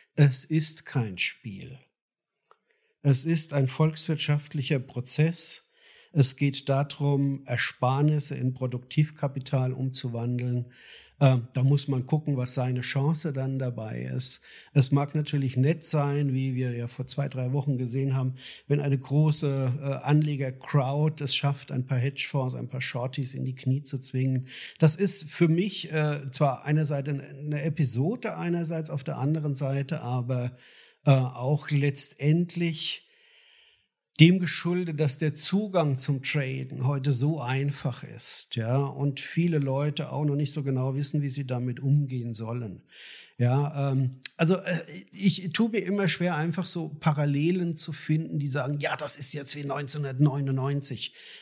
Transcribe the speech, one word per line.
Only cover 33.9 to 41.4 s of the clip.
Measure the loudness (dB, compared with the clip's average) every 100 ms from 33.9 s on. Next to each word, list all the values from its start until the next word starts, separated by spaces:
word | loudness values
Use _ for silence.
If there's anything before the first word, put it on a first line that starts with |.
| _ _ 8
dem | 10 8
geschuldet, | 2 0 0 -2 -2 -2
dass | -2 0
der | 0
Zugang | 2 2 2 2 2 2 0
zum | -2 -2
Traden | -2 -2 -2 -6 -8 -4 -2
heute | 0 0
so | 0 0 -2
einfach | -2 -2 -2 -2 -4 -6
ist, | -12 -10 -6 -6 -6
ja, | -4 0 0
und | 0 -2 -4 -2
viele | -4 0 2 2
Leute | 0 0 -2 -4 -6
auch | -2
noch | 0 0
nicht | -2
so | -2
genau | -2 -2 -2
wissen, | -2 -2 -2
wie | -2
sie | -4